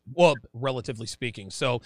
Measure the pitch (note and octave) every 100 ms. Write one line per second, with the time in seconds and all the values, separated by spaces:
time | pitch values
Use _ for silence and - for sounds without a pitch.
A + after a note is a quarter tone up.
0 | - C#3+ F3 C#3 - A2+ C3+ B2+ A2+ A#2
1 | A2+ - A#2+ G#2+ G2 - C3+ A#2+